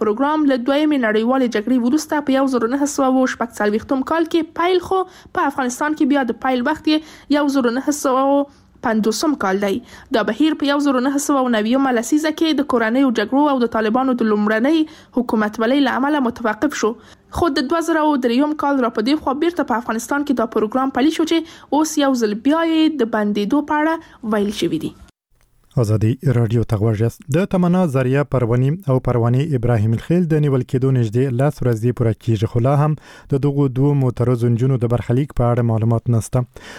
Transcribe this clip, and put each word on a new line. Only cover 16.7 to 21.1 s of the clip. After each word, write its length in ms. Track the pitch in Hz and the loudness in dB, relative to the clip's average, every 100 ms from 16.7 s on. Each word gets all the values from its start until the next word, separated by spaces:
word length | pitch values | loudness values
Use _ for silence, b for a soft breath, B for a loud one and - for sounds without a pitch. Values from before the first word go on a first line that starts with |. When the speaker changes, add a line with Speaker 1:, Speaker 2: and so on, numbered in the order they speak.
| - | -2
Speaker 1:
شو. 100 | 214 240 B B _ - | -4 -4 B B _ -2
خو 100 | 339 285 | -2 0
د 120 | 247 | -2
دوه 100 | 330 | -2
زره 160 | 330 320 302 | 0 0 2
او 100 | 294 | 0
دریم 260 | 240 240 302 302 | 0 0 0 -2
کال 180 | 285 277 | -2 0
را 40 | 233 226 | 0 -2
په 60 | |
دې 160 | 214 302 302 | 0 0 -2
خوا 60 | 269 | -2
بیرته 200 | 330 349 285 | -2 -2 -2
په 140 | 220 | -2
افغانستان 420 | 240 226 - 285 | -4 -6 -4 -4
کې 160 | 285 240 | -2 -2
دا 60 | 226 220 | -2 -2
پروګرام 340 | 214 254 269 269 | -2 -2 -2 0
پلی 160 | 285 | 0